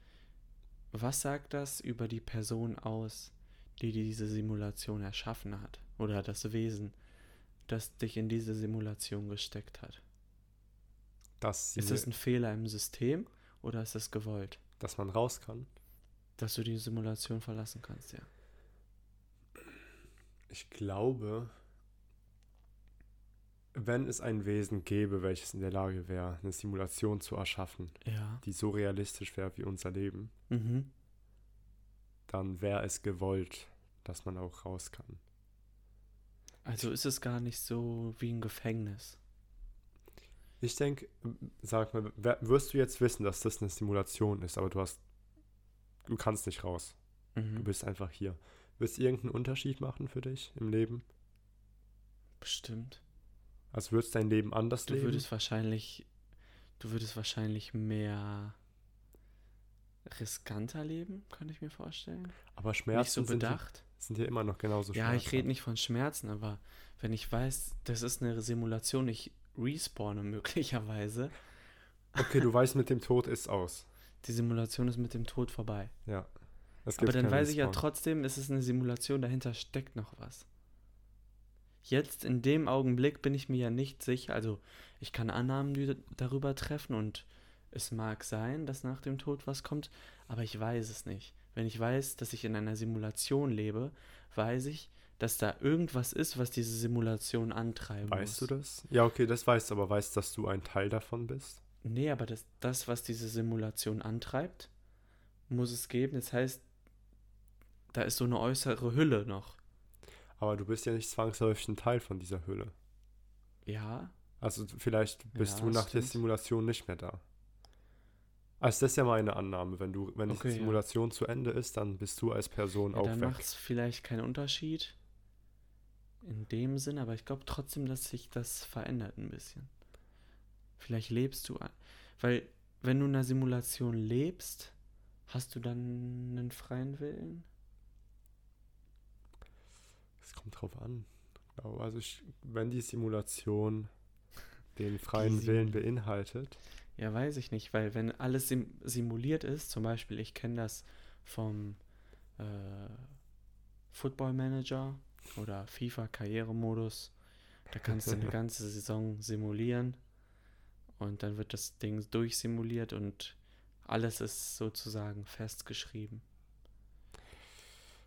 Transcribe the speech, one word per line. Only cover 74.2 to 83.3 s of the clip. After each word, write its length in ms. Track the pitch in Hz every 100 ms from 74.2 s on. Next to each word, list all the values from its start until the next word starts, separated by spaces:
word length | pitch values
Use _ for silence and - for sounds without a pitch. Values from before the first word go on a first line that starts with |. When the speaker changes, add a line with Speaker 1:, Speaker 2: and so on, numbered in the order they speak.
| -
Speaker 1:
Die 80 |
Simulation 540 | 117 117 117 113 - 123
ist 100 | 120
mit 160 | 120
dem 120 | 117 113
Tod 240 | - 120
vorbei. 380 | - 110 104 104 - -
Speaker 2:
Ja. 220 | 98 - - - - - - -
Es 120 | -
Speaker 1:
Aber 100 | 113
Speaker 2:
gibt 80 | 127
Speaker 1:
dann 80 |
Speaker 2:
keinen 80 | 123
Speaker 1:
weiß 180 | 135 147
ich 60 | 151
ja 100 | 131
Speaker 2:
Respawn. 160 | 92
Speaker 1:
trotzdem, 420 | 151 - 160 156 135
es 120 | 135
ist 140 | 135
eine 100 | 135
Simulation, 600 | 127 123 127 120 - 139
dahinter 320 | 123 131 127
steckt 420 | 117 - 135 131 117
noch 180 | 107 -
was. 260 | 107 - - - - - - - - - - - - - - -
Jetzt 420 | - 131 147 -
in 180 | - 127
dem 260 | 131 156 151
Augenblick 540 | 135 131 123 139 143
bin 120 | 139